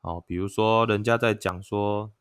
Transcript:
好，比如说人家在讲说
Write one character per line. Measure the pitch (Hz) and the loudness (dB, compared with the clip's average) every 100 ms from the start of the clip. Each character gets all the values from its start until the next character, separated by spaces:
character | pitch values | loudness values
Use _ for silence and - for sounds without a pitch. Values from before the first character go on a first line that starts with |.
好， | 87 85 | -8 -10
比 | - 90 | -6 -6
如 | 98 | -4
说 | - 110 110 113 | 0 4 4 4
人 | 104 | 2
家 | 107 117 | 2 2
在 | 117 | 2
讲 | 110 - 90 | 0 -4 -6
说 | 101 104 101 104 110 _ | -6 -4 -2 -4 -6 _